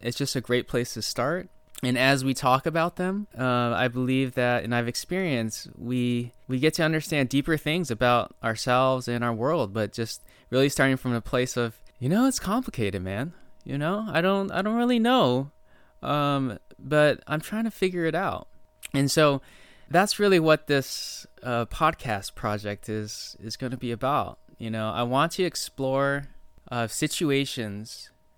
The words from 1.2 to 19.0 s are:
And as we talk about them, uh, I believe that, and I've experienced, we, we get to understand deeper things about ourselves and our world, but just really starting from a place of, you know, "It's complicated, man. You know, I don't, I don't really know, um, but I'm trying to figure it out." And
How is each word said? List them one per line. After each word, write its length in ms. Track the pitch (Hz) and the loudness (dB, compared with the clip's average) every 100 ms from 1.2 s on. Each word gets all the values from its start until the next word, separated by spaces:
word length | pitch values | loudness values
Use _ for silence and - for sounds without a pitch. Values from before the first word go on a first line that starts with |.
| 127 180 175 - - - | -2 -2 -6 -18 -20 -6
And 120 | 127 123 | -2 2
as 260 | 131 139 135 | 4 4 2
we 80 | |
talk 320 | 127 131 131 165 | 0 4 4 2
about 300 | 160 170 - | 0 0 -2
them, 320 | 180 196 202 - | -4 -4 -6 -4
uh, 60 | |
I 440 | 127 123 120 101 123 | 0 2 2 0 0
believe 460 | 120 127 131 135 | 0 0 0 0
that, 300 | 123 123 120 | 0 0 0
and 100 | 110 | 0
I've 140 | 120 120 | -2 -2
experienced, 800 | - - 180 185 127 113 - - - | -4 -4 -2 0 0 -2 -6 -12 -12
we, 560 | 120 127 123 120 120 - - | -4 -2 0 -2 -4 -10 -6
we 100 | 131 | 0
get 160 | 151 | 2
to 100 | - | 2
understand 460 | 160 156 - 147 131 | 0 0 0 0 2
deeper 260 | 139 139 156 | 2 0 0
things 360 | 151 165 175 | 0 -2 -2
about 440 | 110 123 120 - - | 0 4 4 0 -4
ourselves 640 | 117 113 - 127 131 131 127 | -6 -2 2 2 4 0 -2
and 160 | 120 | -2
our 100 | 120 | -2
world, 380 | 110 127 165 107 | 0 0 0 0
but 200 | 107 104 | -2 -2
just 300 | - 113 - - - - | -2 -6 -8 -16 -20 -2
really 200 | 123 139 | 2 2
starting 280 | - 135 131 | 4 2 2
from 160 | 127 | 0
a 80 | 120 | -4
place 340 | - 127 127 - | -2 -2 0 0
of, 240 | 117 - - - | -4 -4 -18 -6
you 100 | 123 | 0
know, 160 | 196 262 | 2 2
"It's 140 | - | 0
complicated, 640 | 185 233 254 - 110 98 | -2 -2 -2 -2 -2 -2
man. 300 | 92 98 156 - - - | -4 -6 -6 -10 -20 -18
You 140 | - 139 | -8 -4
know, 300 | 151 202 220 | -2 -2 -2
I 120 | 156 | 0
don't, 300 | 180 196 196 | 2 2 0
I 120 | - | -2
don't 100 | 202 | 0
really 240 | 233 240 240 | 2 2 4
know, 540 | 226 254 143 123 139 - - - - _ | 4 4 4 2 -2 -10 -20 -20 -20 _
um, 560 | - 147 143 139 131 98 - - | -2 0 2 0 -2 -6 -14 -16
but 420 | 135 151 151 123 - | 0 6 6 4 -2
I'm 140 | 156 | -6
trying 240 | - 214 226 | -4 -4 -4
to 60 | |
figure 340 | - 190 180 160 | 0 -2 0 0
it 100 | 156 | 0
out." 320 | 190 - - - - _ - | -2 -4 -8 -20 -20 _ -4
And 200 | 139 | 0